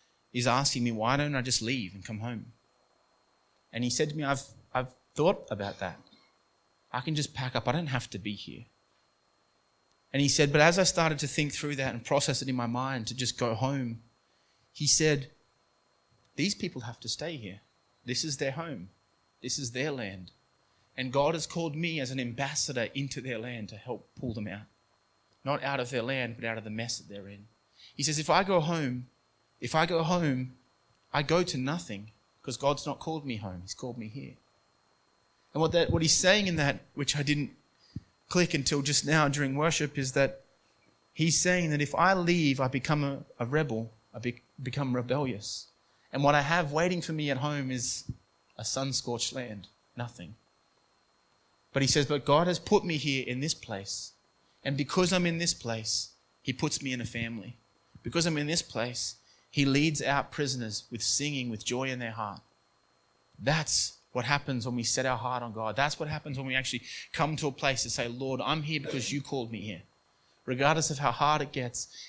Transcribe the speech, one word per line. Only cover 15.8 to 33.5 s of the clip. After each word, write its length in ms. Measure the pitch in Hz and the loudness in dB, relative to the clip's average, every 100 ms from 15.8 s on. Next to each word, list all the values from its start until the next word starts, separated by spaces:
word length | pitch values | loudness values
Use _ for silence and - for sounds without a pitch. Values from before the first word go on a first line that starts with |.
| _ _ _ _ _ - | _ _ _ _ _ -2
"These 180 | 185 | -2
people 280 | - 113 127 | -2 -6 -6
have 180 | 117 - | -10 -10
to 80 | 117 | -8
stay 260 | - 156 151 | -6 -6 -8
here. 240 | 101 101 _ _ _ _ | -10 -14 _ _ _ _
This 220 | 123 120 | -6 -4
is 140 | 160 135 | -2 -2
their 140 | 135 | -4
home. 360 | 135 165 110 98 - _ _ _ _ | -4 -8 -10 -12 -20 _ _ _ _
This 160 | 127 - | -6 -4
is 140 | 127 | -4
their 180 | 123 151 | -2 -2
land." 400 | 135 101 98 90 - _ _ _ _ _ - | -2 -6 -8 -14 -20 _ _ _ _ _ -8
And 160 | 127 | 0
God 220 | 135 151 | 2 2
has 120 | 165 - | 2 -2
called 280 | 170 165 | -4 -4
me 260 | 147 170 160 | -2 -2 -2
as 100 | 127 | -4
an 100 | 131 | -4
ambassador 680 | 120 117 139 151 - 123 107 | -4 -4 -2 -2 -2 -2 -2
into 260 | 139 139 131 | -4 -6 -6
their 180 | 127 113 | -6 -8
land 320 | 123 120 104 | -8 -8 -10
to 60 | 107 | -12
help 300 | 127 107 - - | -10 -10 -10 -8
pull 140 | 127 | -6
them 120 | 110 104 | -6 -6
out. 200 | 98 - _ _ _ _ _ _ _ | -8 -14 _ _ _ _ _ _ _
Not 180 | 135 143 | -4 -2
out 160 | 135 139 | -2 -2
of 100 | 123 | -2
their 120 | 127 | -2
land, 340 | 117 135 120 110 | -2 -2 -4 -4
but 60 | 113 | -6
out 120 | 113 | -6
of 60 | |
the 60 | 107 | -6
mess 280 | 110 117 - | -6 -4 -6
that 100 | - | -8
they're 200 | 101 98 | -14 -14
in. 180 | 101 107 _ _ _ - - | -16 -20 _ _ _ -16 -4
He 60 | |
says, 160 | 143 151 | -2 0
"If 120 | 156 | 4
I 140 | 165 | 4
go 160 | 196 180 | 6 4
home, 460 | 156 165 135 123 127 _ _ _ _ _ | 4 0 0 -4 -8 _ _ _ _ _
if 140 | 120 | 0
I 120 | 160 170 | 2 2
go 160 | 165 | 2
home, 500 | 160 180 156 127 127 - _ _ _ _ _ | 2 2 2 0 -4 -10 _ _ _ _ _
I 100 | 143 | -2
go 200 | 143 170 | 2 2
to 160 | 180 127 | 2 0
nothing 520 | 131 170 170 101 110 - _ _ | -2 -2 -6 -10 -12 -20 _ _
'cause 140 | - 123 | -10 0
God's 300 | 139 143 151 | 2 2 -2
not 120 | - | -6
called 280 | 160 160 143 | -6 -6 -4
me 100 | 110 | -6
home. 240 | 101 | -6